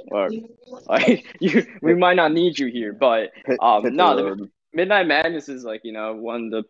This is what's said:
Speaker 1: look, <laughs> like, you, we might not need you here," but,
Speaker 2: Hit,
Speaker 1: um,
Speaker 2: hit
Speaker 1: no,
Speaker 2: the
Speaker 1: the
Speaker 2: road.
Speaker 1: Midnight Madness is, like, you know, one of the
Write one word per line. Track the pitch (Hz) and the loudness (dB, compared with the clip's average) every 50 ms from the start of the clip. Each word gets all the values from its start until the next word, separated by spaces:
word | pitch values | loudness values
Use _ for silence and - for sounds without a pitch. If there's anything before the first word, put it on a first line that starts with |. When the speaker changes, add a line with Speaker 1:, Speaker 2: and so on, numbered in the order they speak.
| - - | -12 -6
Speaker 1:
look, | 101 101 95 - 220 226 - - - _ | -4 -2 -2 -2 -4 -8 -12 -16 -20 _
<laughs> | _ - - - - - | _ -20 -20 -16 -4 -2
like, | - - - - 220 - - - - - | 0 2 4 2 2 0 -2 -12 -8 -2
you, | 277 294 - 226 - - - - | -2 0 2 0 0 -2 -8 -2
we | 151 160 175 | 0 2 2
might | 175 180 180 180 | 4 4 4 4
not | 180 165 156 | 4 2 2
need | 156 170 180 175 143 139 | 2 2 0 0 0 -2
you | 139 | -4
here," | 120 120 120 110 104 | -4 -4 -6 -6 -6
but, | 104 117 139 123 113 113 104 - - - - | -2 2 2 2 4 2 0 -4 -10 -10 -4
Speaker 2:
Hit, | 139 127 - | -4 -2 2
Speaker 1:
um, | - 120 110 107 110 | 4 4 4 4 2
Speaker 2:
hit | 117 | 0
Speaker 1:
no, | 127 165 180 160 139 | 2 2 4 4 4
Speaker 2:
the | - | 2
Speaker 1:
the | 98 98 | 0 -2
Speaker 2:
road. | 98 101 98 - _ _ _ _ | -6 -8 -12 -14 _ _ _ _
Speaker 1:
Midnight | - 160 180 285 214 196 180 | -4 -4 0 2 2 2 2
Madness | 156 143 151 156 165 175 151 143 139 | 2 2 0 0 -2 -4 -6 -10 -12
is, | 135 127 123 | -14 -12 -10
like, | 113 110 110 - | -10 -10 -10 -12
you | 113 | -12
know, | 110 110 107 110 110 | -10 -8 -8 -8 -8
one | 110 113 117 117 120 113 | -8 -8 -8 -8 -8 -6
of | 110 | -6
the | 110 110 107 | -6 -6 -4